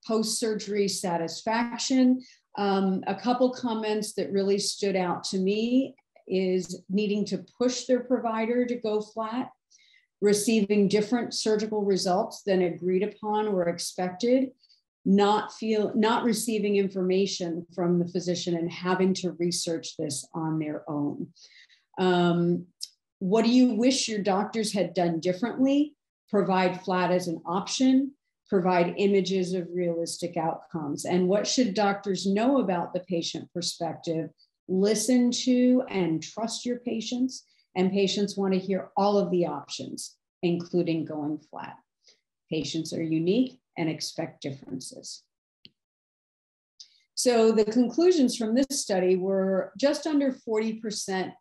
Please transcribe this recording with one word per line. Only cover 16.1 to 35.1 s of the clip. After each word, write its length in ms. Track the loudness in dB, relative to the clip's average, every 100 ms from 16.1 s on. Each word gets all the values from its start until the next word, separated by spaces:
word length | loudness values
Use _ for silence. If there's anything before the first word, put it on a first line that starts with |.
| 2
receiving 540 | 0 0 -2 -2 2 2
information 840 | 0 -2 0 2 0 -2 -6 -6 -8
from 280 | -4 0 2
the 80 | 0
physician 480 | -2 -2 -2 -2 -2
and 160 | -4
having 420 | -6 -2 2 2
to 220 | 2 -4 -2
research 580 | -2 -2 -4 -6 -6 -8
this 300 | -6 -6 -8
on 240 | -6 -4 -2
their 240 | -4 -6 -6
own. 400 | -4 -4 -4 -10 _ -20 -20 -20 _ _ -2
Um, 680 | 2 4 4 4 2 0 -4 _ -18 _ _ _
what 240 | 0 2
do 60 | 4
you 220 | 6 6
wish 340 | 4 2 2 -2
your 100 | -2
doctors 540 | 0 0 0 -2 -2
had 220 | -2 -2
done 260 | 0 0 0
differently? 760 | -2 -2 -4 0 2 4 0 -4 _ _ _
Provide 540 | 0 2 2 2 0
flat 300 | -2 0 2
as 160 | 0 0
an 120 | -6 -4
option, 680 | -4 -4 0 4 4 2 -6 _ _ _
provide 460 | 0 4 4 2 2
images 580 | 2 4 2 0 -2
of 140 | -4 -4
realistic 640 | -4 -2 -2 -4 -6 -6 -2
outcomes. 680 | -2 -4 -8 -8 -6 -6
And 240 | -2 0 2
what 180 | 2 0
should 260 | 0 0
doctors 540 | 2 0 0 -4 -2 0
know 320 | 2 2 2
about 340 | 2 -2 -2
the 60 | -6
patient 500 | -4 -4 -4 -8 -8
perspective? 760 | -8 -8 -6 -6 -6 -6 -4 -6 -10 _ _ -4
Listen 640 | 2 2 2 4